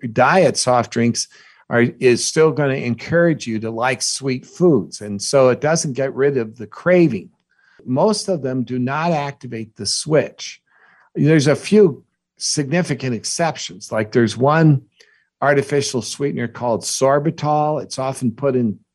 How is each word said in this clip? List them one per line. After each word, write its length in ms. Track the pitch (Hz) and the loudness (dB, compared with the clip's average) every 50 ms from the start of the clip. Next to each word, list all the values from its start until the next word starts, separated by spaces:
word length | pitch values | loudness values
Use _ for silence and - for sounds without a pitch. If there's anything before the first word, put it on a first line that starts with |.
| - 117 | -10 -4
diet 440 | 110 127 123 139 170 190 170 123 - | 0 2 4 4 6 4 4 4 2
soft 360 | - - 127 123 120 113 - | 0 0 2 2 2 0 0
drinks 340 | - 120 117 120 117 - - - _ _ _ _ _ _ _ - | -2 0 0 0 0 -2 -6 -10 _ _ _ _ _ _ _ -2
are, 160 | 120 120 120 123 - - | 0 2 2 2 0 2
is 220 | 127 123 120 113 | 2 4 4 2
still 300 | - - - 156 156 160 | 0 -2 2 2 2 2
gonna 220 | 131 151 143 135 131 | 2 2 0 0 -2
encourage 720 | 139 120 120 113 - - - 156 170 170 170 151 110 - | -2 -4 -4 -6 -6 -4 -2 2 2 4 2 2 0 -4
you 120 | 120 110 107 | -6 -6 -6
to 120 | 113 110 | -6 -6
like 320 | 113 113 123 131 127 - | -4 -2 -2 -2 -2 -2
sweet 420 | - - - - 135 139 127 131 - | -4 -6 -6 -4 -4 -4 -4 -6 -8
foods. 560 | - - - 175 180 143 107 - - - - | -10 -4 2 2 4 4 4 0 -2 -10 -12
And 220 | 107 104 101 101 | -10 -10 -8 -8
so 260 | - - - 139 131 127 | -4 0 2 4 4 4
it 140 | 120 113 | 4 2
doesn't 320 | 147 151 165 165 - 151 120 | 0 0 0 0 -2 -4 -4
get 200 | 139 135 135 123 | -4 -4 -4 -2
rid 220 | 123 135 143 139 | 0 0 0 0
of 220 | 127 113 110 113 - | 0 -4 -6 -8 -14
the 80 | 110 | -16
craving. 640 | 107 - - - 170 180 180 170 147 110 92 85 - _ _ _ _ _ _ _ _ _ _ - | -16 -14 -4 0 2 4 6 6 4 2 -2 -8 -12 _ _ _ _ _ _ _ _ _ _ -8
Most 420 | 120 127 143 180 220 208 214 - 202 | -4 0 2 2 2 2 0 -2 -4
of 140 | 185 147 | -4 -4
them 200 | 131 131 131 131 | -4 -4 -4 -4
do 160 | 120 123 127 127 | -4 -4 -4 -4
not 340 | 123 131 139 151 165 175 | -4 -4 -4 -2 -2 -2
activate 640 | 165 147 143 139 139 _ - 123 123 113 113 110 _ | -2 -2 -4 -6 -10 _ -14 -14 -12 -12 -12 -14 _
the 100 | - 104 | -10 -6
switch. 760 | - - - - 147 156 139 117 - - - - - - - _ _ _ _ _ _ _ _ _ _ - | -6 -6 -6 -2 0 0 0 0 0 -6 -14 -16 -16 -16 -18 _ _ _ _ _ _ _ _ _ _ -4
There's 320 | - 139 147 160 156 131 | 0 2 4 4 4 4
a 100 | 151 139 | 2 2
few 480 | - - - 196 214 202 160 123 - _ _ _ _ _ _ _ | 0 0 2 4 6 6 4 2 -2 _ _ _ _ _ _ _
significant 800 | - - - - 156 139 127 165 180 170 - 139 120 131 131 117 | -10 -8 -6 -4 -4 -4 -2 -2 -2 -2 -2 -4 -4 -4 -6 -6
exceptions. 760 | 104 - - - - 135 123 127 - - - - - - - | -6 -6 -8 -6 -4 -4 -4 -4 -6 -10 -14 -14 -16 -12 -6
Like, 220 | 117 110 110 107 | -4 -4 -2 0
there's 240 | - 123 117 107 - | 2 2 2 2 2
one 460 | 110 127 143 151 160 160 156 143 127 - _ _ _ _ _ _ _ _ _ _ - | 2 2 2 4 6 6 6 6 4 0 _ _ _ _ _ _ _ _ _ _ -2
artificial 600 | 131 143 143 139 139 - 147 143 139 - - 120 | 0 2 2 2 0 0 -2 -2 -2 -2 -4 -6
sweetener 460 | 107 - - - 143 143 - 120 120 113 | -6 -8 -6 -6 -6 -4 -4 -4 -6 -6
called 340 | - - 120 120 113 - | -6 -6 -4 -2 -2 -2
sorbitol. 1000 | - - - - 135 135 139 147 147 160 165 - 147 151 151 151 151 151 151 135 | -4 -6 -4 0 2 2 2 2 0 -2 -4 -4 -2 -2 0 0 0 0 -2 -4
It's 160 | 98 - - - | -6 -8 -8 -8
often 340 | 131 135 131 - 135 113 | -6 -6 -6 -4 -4 -6
put 220 | 110 - 139 139 123 | -4 -2 -2 -2 0
in 240 | 127 120 107 95 - _ _ | 0 0 -2 -4 -6 _ _